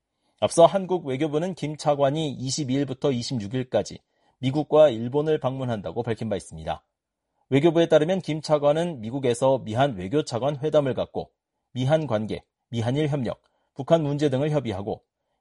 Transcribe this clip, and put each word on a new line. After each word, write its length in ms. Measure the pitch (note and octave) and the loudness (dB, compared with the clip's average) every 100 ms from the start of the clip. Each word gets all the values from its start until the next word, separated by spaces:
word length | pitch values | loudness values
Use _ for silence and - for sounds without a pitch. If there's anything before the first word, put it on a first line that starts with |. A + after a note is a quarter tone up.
| _ _ _ _ | _ _ _ _
앞서 260 | G#3+ - | 0 6
한국 420 | E3 G3 F#3 F#3 C#3+ | 6 6 -2 -4 -2
외교부는 480 | C3 D#3 D3 F#3 | -4 -2 -2 -4
김 220 | F3+ D3 D3+ | -6 -8 -4
차관이 540 | D3+ C#3 C#3 D3+ D3+ | -2 2 2 0 -4
이십이일부터 800 | A#2 C3 C3 C3+ C3+ C#3 B2+ D3 | -6 -6 -4 -2 -2 -2 -2 -2
이십육일까지 880 | B2 A#2 C3 G2 C3 B2 A2 F#2+ E2 _ _ _ _ | -2 -4 -6 -4 -6 -2 -2 -2 -10 _ _ _ _
미국과 520 | B2+ D3 C#3+ D3+ D3+ | -2 -2 2 6 6
일본을 500 | A2 A#2+ C#3+ D#3 D3+ | 4 -2 -2 0 0
방문한다고 640 | C3 C3+ B2+ A2 E2+ F#2+ | -2 -4 -4 -4 -6 -6
밝힌 240 | A#2 A2 A2+ | -4 -4 -4
바 80 | G2 | -4
있습니다. 480 | - D#2+ D#2+ D#2 _ _ _ _ _ _ _ | -6 -12 -8 -8 _ _ _ _ _ _ _
외교부에 400 | C3+ E3 D#3+ E3 | 2 4 4 4
따르면 320 | D#3 D#3 F#3+ | 4 4 0
김 220 | - D3+ | -2 -6
차관은 580 | - D3+ C#3+ D#3 F3 C#3 | 0 2 2 2 -2 -6
미국에서 580 | G#2+ C3+ C3 A#2 C3+ C3 | -8 -2 0 2 2 2
미한 320 | G#2+ A2 C#3+ G2 | 0 0 0 0
외교차관 600 | F#2+ C#3+ D#3 A#2 C3 B2+ | -2 -2 -2 -4 -4 -4
회담을 360 | D3+ D3+ C3+ | 0 2 2
갖고 380 | G2+ F2 G2 E2 _ _ _ _ | -2 -4 -6 -10 _ _ _ _
미한 340 | B2 C3 D#3+ D3+ | -4 0 0 2
관계, 380 | G#2+ G#2+ E2+ - _ _ | -2 -4 -8 -10 _ _
미한일 400 | A#2 A2+ C#3 D3+ | -4 -2 -2 -2
협력, 340 | D3 A2+ - _ _ _ | -2 -4 -8 _ _ _
북한 300 | - C3 E3+ | -12 0 2
문제 240 | C#3+ C#3+ D3 | 2 0 0
등을 220 | B2+ D3+ | 0 0
협의하고 520 | D3 A2 F#2+ G#2+ F2+ _ _ _ _ | -2 -2 -6 -6 -8 _ _ _ _